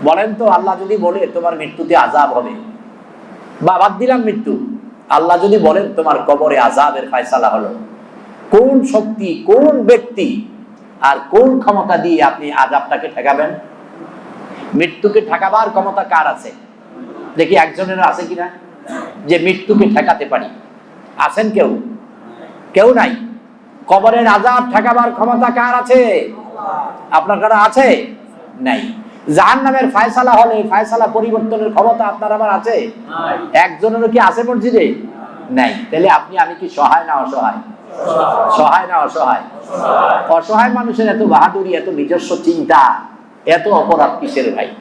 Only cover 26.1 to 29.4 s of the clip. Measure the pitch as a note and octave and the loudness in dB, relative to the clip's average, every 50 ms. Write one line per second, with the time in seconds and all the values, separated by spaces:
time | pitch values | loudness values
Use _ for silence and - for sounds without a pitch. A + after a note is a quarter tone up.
26.1 | G3 D#3+ A#2+ G#2+ - - - - - - - - - A2 - - - - - - | 2 -2 -2 -4 -12 -16 -18 -18 -16 -12 -10 -8 -6 -6 -8 -8 -10 -16 -12 0
27.1 | - D#3+ - F#3+ G#3 F#3 G3 A3 A3+ G#3+ G#3 A3 A3 B3+ C4+ B3 F3+ - - - | 0 0 2 2 -2 -2 2 2 4 4 4 4 4 4 4 4 4 2 0 -8
28.1 | - - - - - - - - - - C3 B2+ B2+ - - - - - - - | -14 -18 -20 -20 -20 -20 -20 -20 -16 -8 -4 -4 -4 -4 -4 -10 -12 -14 -16 -20
29.1 | - - - - D3+ E3+ | -20 -16 -8 -2 2 4